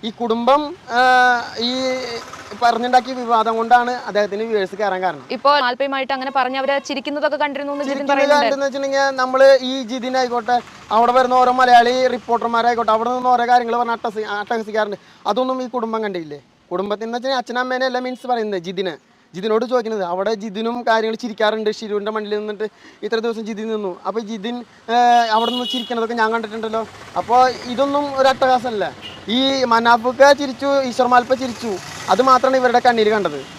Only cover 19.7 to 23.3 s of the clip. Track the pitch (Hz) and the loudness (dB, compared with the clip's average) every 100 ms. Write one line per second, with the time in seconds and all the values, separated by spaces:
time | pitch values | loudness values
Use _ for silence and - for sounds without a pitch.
19.7 | 247 220 220 180 180 196 220 220 196 226 | -2 -2 -4 -4 -2 -2 -4 -6 -6 -4
20.7 | 240 233 220 220 220 247 202 214 220 214 | -4 0 0 0 -4 -8 -2 -2 0 -4
21.7 | 214 220 208 202 220 208 208 214 202 208 | -6 -6 -6 -4 -6 -6 -6 -6 -8 -10
22.7 | _ - - 208 226 226 | _ -20 -12 -6 -4 -4